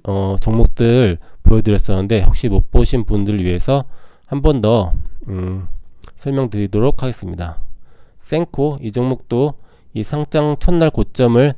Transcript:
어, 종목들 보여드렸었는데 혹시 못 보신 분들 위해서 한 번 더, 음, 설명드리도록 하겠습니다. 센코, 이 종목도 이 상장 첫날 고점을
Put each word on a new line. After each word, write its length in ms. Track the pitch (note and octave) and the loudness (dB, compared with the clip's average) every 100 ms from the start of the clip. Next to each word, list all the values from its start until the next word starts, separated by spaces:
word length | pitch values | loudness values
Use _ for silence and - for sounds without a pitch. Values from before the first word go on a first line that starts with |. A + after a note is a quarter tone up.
어, 320 | - G2 G2 F#2+ | -6 -4 -2 -2
종목들 800 | - A2 A#2 - A#2 A#2+ A2+ E2 - - | 0 4 4 4 2 4 2 -2 -10 0
보여드렸었는데 800 | - A2+ G#2+ G#2 - F#2+ G2 A2 | 4 6 4 2 2 0 0 4
혹시 260 | F#2 - A#2+ | 6 6 2
못 220 | F#2+ - | 2 2
보신 320 | B2 A#2+ B2 | 4 4 2
분들 400 | G#2+ G#2 G2+ G#2 | 0 0 0 -2
위해서 400 | F2+ F2 - C#3 C3 - - - - | -2 -2 0 -2 -4 -10 -14 -20 -10
한 160 | C#3 | -2
번 200 | D3 C#3+ | 0 0
더, 320 | G#2+ A#2 F2+ - - - - | 2 0 2 0 -2 -6 -8
음, 400 | F#2+ F#2 F#2+ F#2 - - - - - | -8 -8 -8 -6 -6 -8 -18 -20 -12
설명드리도록 880 | C#3 C3+ B2+ G2+ G2+ G#2 B2 C#3+ | -6 -4 -4 -4 -4 0 2 2
하겠습니다. 580 | C3+ A#2 F#2+ F2 F2 E2 - - - - - - | 0 -8 -10 -10 -8 -6 -6 -6 -12 -20 -20 -20
센코, 600 | - D#3 F3 - D3 C#3 | -6 -4 -4 -4 -4 -4
이 100 | A#2 | -8
종목도 680 | A2+ B2+ B2+ - A#2+ D3 - - _ - | -4 -4 -4 -4 -2 -2 -4 -16 _ -14
이 80 | - | -10
상장 540 | G#2+ D3 D3 D#3 D3+ D3 | -6 -6 -4 -2 -2 0
첫날 300 | - F3 D#3+ | 2 4 2
고점을 640 | - G#2+ - B2 A#2 C#3+ | 0 -4 0 2 4 2